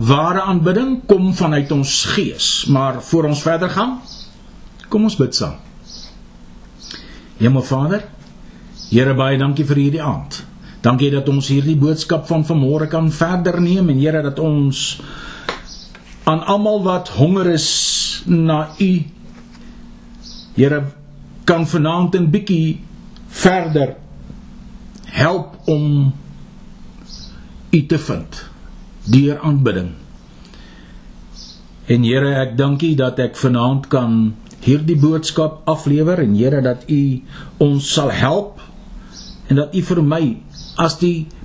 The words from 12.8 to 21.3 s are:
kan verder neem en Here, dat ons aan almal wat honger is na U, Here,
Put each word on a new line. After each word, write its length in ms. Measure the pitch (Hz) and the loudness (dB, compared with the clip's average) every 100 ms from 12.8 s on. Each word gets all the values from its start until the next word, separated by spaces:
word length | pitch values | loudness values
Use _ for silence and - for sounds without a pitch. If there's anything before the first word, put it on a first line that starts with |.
| 156 | 0
kan 220 | 160 160 | 0 0
verder 460 | 139 165 180 175 175 | 0 0 0 0 2
neem 300 | 175 190 175 | 2 4 4
en 60 | 131 | 4
Here, 220 | 151 156 | 2 0
dat 140 | 143 143 | -2 -2
ons 600 | 160 147 139 135 - - - - - - - - - - - - - - - | 0 2 2 0 -4 -8 -12 -14 -14 -12 -10 -10 -12 -18 -20 -20 -20 -6 -2
aan 120 | 160 190 | -2 0
almal 320 | 202 214 214 185 | 0 0 0 0
wat 240 | 180 - - | -2 -4 0
honger 320 | 156 190 180 | 2 2 2
is 160 | 165 - - - - - - | 0 0 -2 -2 -4 -6 -6
na 460 | - 170 160 156 156 - | 0 2 2 0 -2 -2
U, 100 | 190 180 147 - - - - - - - - - - - - - - - | 0 0 -2 -12 -20 -20 -20 -20 -20 -20 -20 -20 -20 -20 -20 -20 -6 2
Here, 240 | 135 147 139 - - - - | 2 2 -4 -10 -20 -20 -20